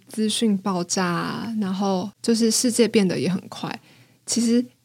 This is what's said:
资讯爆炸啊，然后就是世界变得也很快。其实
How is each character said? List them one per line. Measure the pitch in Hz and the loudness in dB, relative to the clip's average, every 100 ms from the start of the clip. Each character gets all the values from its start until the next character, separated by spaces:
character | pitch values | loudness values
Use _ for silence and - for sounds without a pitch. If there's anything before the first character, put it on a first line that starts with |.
| - | -6
资 | - 214 | -4 -2
讯 | 214 226 196 | 0 2 2
爆 | 196 180 | 0 -2
炸 | 175 - 180 | -2 -2 0
啊， | 170 165 151 208 220 | -2 -4 -6 -6 -4
然 | 190 | -2
后 | 190 196 185 202 - | -2 0 -2 -4 -4
就 | - | 0
是 | 226 226 | 2 2
世 | 220 254 | 2 2
界 | 226 220 | 2 4
变 | 220 185 | 4 2
得 | 156 | 2
也 | - | -2
很 | 185 - | -2 -6
快。 | - - - _ - _ _ - | -12 -10 -10 _ -20 _ _ -4
其 | 226 | 0
实 | 233 240 240 _ | 2 2 0 _